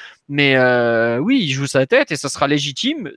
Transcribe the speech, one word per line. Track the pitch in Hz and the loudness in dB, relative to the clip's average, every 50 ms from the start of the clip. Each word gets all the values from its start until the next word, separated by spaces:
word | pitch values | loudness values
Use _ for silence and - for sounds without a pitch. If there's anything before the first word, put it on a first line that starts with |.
| - - - _ _ - | -20 -20 -20 _ _ -6
Mais, | 143 147 143 139 135 | -2 0 2 4 4
euh, | 131 127 127 123 123 120 117 117 113 117 117 117 | 4 4 4 2 2 2 2 2 2 0 0 0
oui, | 120 151 226 269 269 190 | 0 0 0 0 0 0
il | 143 | 0
joue | 131 135 139 | -2 -4 -4
sa | 135 - 135 135 | -2 0 0 0
tête | - 233 269 294 - 160 | 2 2 2 2 0 -4
et | |
ça | - - 135 | -6 -6 -6
sera | - - 143 | -4 -2 0
légitime | 139 147 147 143 147 135 - - 262 320 311 196 139 - | 0 0 0 -2 -4 -6 -4 -4 -4 -4 -6 -8 -12 -10